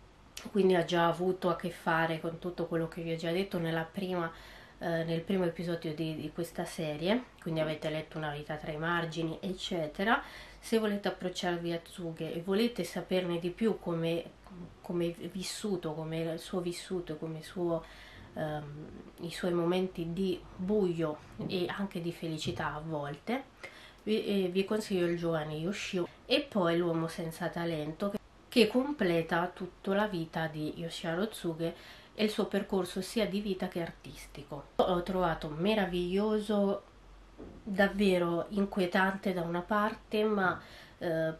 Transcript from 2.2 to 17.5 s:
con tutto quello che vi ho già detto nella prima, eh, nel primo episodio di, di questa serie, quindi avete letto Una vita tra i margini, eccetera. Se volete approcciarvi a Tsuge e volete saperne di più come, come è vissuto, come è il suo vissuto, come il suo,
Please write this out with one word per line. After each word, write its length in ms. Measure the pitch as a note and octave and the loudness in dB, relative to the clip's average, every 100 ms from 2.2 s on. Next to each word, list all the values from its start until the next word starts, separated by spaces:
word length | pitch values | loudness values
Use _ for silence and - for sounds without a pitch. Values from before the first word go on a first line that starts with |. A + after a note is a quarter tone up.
con 180 | E3 E3 | -4 -4
tutto 280 | F3+ F3 E3+ | -6 -4 -2
quello 200 | E3+ E3 | 0 -2
che 140 | E3+ | -4
vi 120 | E3+ | -4
ho 40 | E3 | -2
già 160 | E3 | 0
detto 260 | E3+ G3 F3+ | 0 0 0
nella 300 | E3 E3 D#3+ | 0 0 -2
prima, 400 | - F#3 F3+ E3 - - - - - | -4 -2 0 -2 -6 -16 -18 -18 -6
eh, 220 | F3+ E3 | -2 0
nel 200 | E3 E3 | 0 -2
primo 220 | E3 G3 | 0 2
episodio 480 | F3+ E3 E3+ E3+ E3 | 2 0 -2 -2 -2
di, 220 | D#3 D#3+ | -2 -2
di 160 | D#3 D#3 | -2 -6
questa 320 | - E3 - | -6 -6 -4
serie, 600 | E3+ - D#3+ D3 E3 A#3+ B3 - | -6 -4 -4 0 2 2 0 -10
quindi 180 | - D#3+ | -4 0
avete 320 | D#3 D3+ D#3+ | 0 -2 -2
letto 260 | D#3 D#3 D#3+ | -4 -4 -6
Una 140 | D#3 | -4
vita 240 | C#3+ D3+ | -4 -6
tra 160 | D3+ - | -8 -6
i 60 | D3+ | -4
margini, 640 | E3 E3+ E3 D#3 E3 D#3+ | 0 0 0 -2 -2 -2
eccetera. 840 | G3 F#3+ - F3+ D3+ - G3+ C4+ - - - - | -4 -6 -4 -2 -2 -2 2 2 0 -12 -16 -16
Se 180 | - A3+ | 0 2
volete 300 | G#3+ G3+ G3 | 2 0 -2
approcciarvi 640 | F#3 F3+ F3+ F3+ E3+ E3+ | -2 -4 -2 -2 0 -2
a 60 | E3+ | -4
Tsuge 540 | - - E3+ D#3+ D#3+ | -6 -10 -8 -6 -6
e 100 | E3 | -4
volete 420 | E3+ F#3+ A#3 A#3+ | 0 2 2 0
saperne 560 | E3+ - F3 F#3 F3+ E3+ | -4 -4 0 0 2 0
di 100 | F3 | -2
più 300 | F3 A3 F#3+ | 0 0 0
come, 420 | - E3 E3 E3 - - - F3+ F3 - | 0 0 2 0 -2 -10 -18 -14 -14 -14
come 360 | - F3 E3+ E3 | -4 0 0 -2
è 100 | F3 | -6
vissuto, 680 | F#3+ F3+ - G#3+ F#3 E3 | -6 -6 -4 -2 -2 -2
come 280 | D#3 D#3 D#3+ | -4 -4 -2
è 100 | E3 | -2
il 60 | E3 | -4
suo 220 | - F#3+ | -4 -4
vissuto, 560 | F3 F3 - F#3 F3 D#3 | -2 -4 -4 -4 -4 -6
come 220 | D#3+ D#3+ | -6 -8
il 60 | |
suo, 400 | D#3 | -8